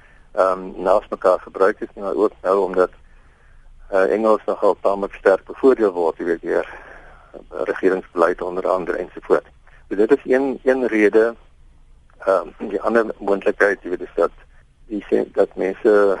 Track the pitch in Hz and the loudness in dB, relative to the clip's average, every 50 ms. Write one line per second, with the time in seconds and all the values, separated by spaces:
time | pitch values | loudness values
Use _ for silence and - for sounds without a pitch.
0 | - _ - - - - - 104 92 95 92 92 92 92 - 92 92 92 95 107 | -20 _ -20 -20 -20 -8 0 0 2 2 0 -4 -8 -12 -10 -4 0 2 2 2
1 | - - 107 - - 95 90 90 - - - 95 95 104 110 - 117 - - 107 | 0 -4 -8 0 2 2 2 2 -2 -8 -2 0 0 0 0 -2 -10 -14 -12 -10
2 | 101 95 - 80 104 104 - - - 90 98 101 92 90 92 90 90 - - - | -8 -4 -2 0 0 0 -2 -4 -2 0 0 0 0 -2 0 0 0 0 -2 -14
3 | - - - - - - - _ _ - - - - - - - - - 98 95 | -20 -20 -20 -20 -20 -20 -20 _ _ -20 -20 -20 -20 -20 -20 -20 -10 -4 0 0
4 | 95 - 95 107 113 110 107 104 - - 95 - 107 101 90 - - 98 98 98 | 2 2 0 0 2 2 2 2 0 -6 -4 0 0 0 0 0 0 -2 -2 -2
5 | 98 92 - - - 101 95 - - - - - - 135 127 113 110 98 87 87 | -6 -8 -6 0 2 2 2 2 -2 -10 -6 2 2 2 4 4 0 0 0 0
6 | 85 80 - - 85 87 85 - - 85 92 85 82 - - - - - - - | -2 -2 -2 -4 -4 -4 -4 -4 -4 -4 -4 -4 -4 -6 -12 -20 -20 -20 -20 -20
7 | - - - - - - - - - - - - - - 95 - - 92 95 92 | -20 -20 -20 -20 -20 -20 -20 -20 -20 -14 -10 -8 -6 -6 -4 -2 0 0 0 -2
8 | - - - 87 82 85 90 - 90 90 90 92 87 87 92 92 85 82 87 - | -6 -6 -2 0 0 0 0 -4 -6 -8 -6 -4 -2 -2 -2 -2 -2 -6 -6 -6
9 | 90 82 - - - - 90 76 - - _ _ _ - - - - - 104 95 | -8 -10 -12 -10 -2 0 -2 -2 -2 -8 _ _ _ -20 -20 -20 -12 -8 -2 0
10 | 110 - 143 - - - 127 131 139 135 120 - - 131 131 131 127 107 110 107 | 2 2 2 0 0 0 0 0 0 -2 -4 -2 0 0 0 0 0 0 2 2
11 | 104 101 104 110 113 117 117 - - - - - - - - - - - - - | 2 4 4 4 2 2 -2 -8 -20 -20 -20 -20 -20 -20 -20 -20 -20 -20 -20 -20
12 | _ _ - - - 95 95 87 85 78 - - - - 98 98 107 107 113 117 | _ _ -16 -6 -2 0 0 0 -2 -6 -12 -12 -10 -8 -6 -4 -2 0 0 0
13 | 110 110 - - 101 98 101 95 - 107 95 - 98 101 95 - - 87 90 85 | 0 0 -6 -6 -2 -2 -2 0 0 -2 0 2 2 0 0 -2 -6 -8 -8 -8
14 | 85 - - - 85 82 - - - _ _ - - _ _ _ - - 104 101 | -8 -8 -2 -2 -2 -2 -2 -8 -20 _ _ -20 -20 _ _ _ -14 -10 -10 -8
15 | - - 110 110 - - - 107 98 - - - 98 95 98 - - 113 104 104 | -4 -2 -2 -2 -2 -2 0 -2 -2 -2 -2 -6 -4 -4 -4 0 2 4 4 6
16 | 101 98 92 87 | 4 2 0 -2